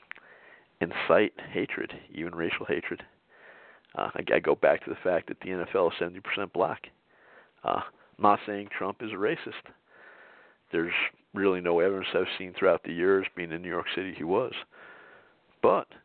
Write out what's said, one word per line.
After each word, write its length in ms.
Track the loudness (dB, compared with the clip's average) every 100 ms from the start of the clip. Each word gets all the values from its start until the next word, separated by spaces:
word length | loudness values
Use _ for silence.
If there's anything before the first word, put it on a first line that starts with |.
| -16 -20 -20 -20 -20 -20 _ -6
incite 520 | -6 -2 4 6 6 0 -8
hatred, 420 | -4 -4 -4 -8 -12 -14
even 220 | -10 -8 -4
racial 300 | -4 -4 -2
hatred. 360 | -4 -4 -8 -12 _ _ -20 -20 -20 -20 -20 _ -6
Uh, 140 | -4
I, 220 | -4 2 2
I 20 |
go 160 | 4
back 300 | 4 4 4
to 60 | 0
the 60 | -4
fact 240 | 0 0 -2
that 140 | -8
the 100 | -8
N 100 | -6
F 140 | -2
L 140 | 0 0
is 60 | 0
seventy 220 | -6 -6
percent 320 | -6 -6 -4
black. 340 | -2 -2 -2 -12 -20 _ _ _ -20 -20 _ -2
Uh, 140 | -2 -4 -12 _ 0
I'm 40 |
not 180 | 4 4
saying 240 | 0 -8 -8 -6
Trump 220 | -6 -6
is 100 | -8
a 40 |
racist. 580 | -2 -2 -2 -6 -14 -16 -20 _ -20 -20 -20 -20 -20 -20 _ _
There's 220 | -2 0 0 -2 -6 _
really 300 | 0 2 2
no 180 | 2 4
evidence 280 | 4 2 0
I've 140 | 0 0 -4
seen 160 | -10
throughout 300 | 2 4 4
the 80 | 2
years 340 | 0 4 4 2
being 180 | -6 -8
in 100 | -8
New 80 | -6
York 160 | -4 -4
City 180 | -4 -6
he 80 | -6
was. 300 | -2 0 0 -6 -14 -20 -20 -20 -20 -20 _ _ _ _
But 240 | 4 4 0 -12